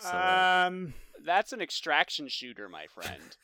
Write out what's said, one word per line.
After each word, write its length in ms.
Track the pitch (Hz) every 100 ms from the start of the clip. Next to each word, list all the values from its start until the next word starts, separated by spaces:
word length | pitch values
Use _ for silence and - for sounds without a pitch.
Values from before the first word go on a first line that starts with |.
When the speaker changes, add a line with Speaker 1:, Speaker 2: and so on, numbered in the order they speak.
Speaker 1:
So, 80 | 185
like 80 | 180 185 185 185 185 180
Speaker 2:
Um, 280 | 185 180 - - -
Speaker 3:
That's 280 | 156 185 214
an 80 | 247
extraction 640 | 170 - 165 147 180 - 139
shooter, 420 | - 127 110 101
my 180 | 80 78
friend. 320 | - 78 67 - -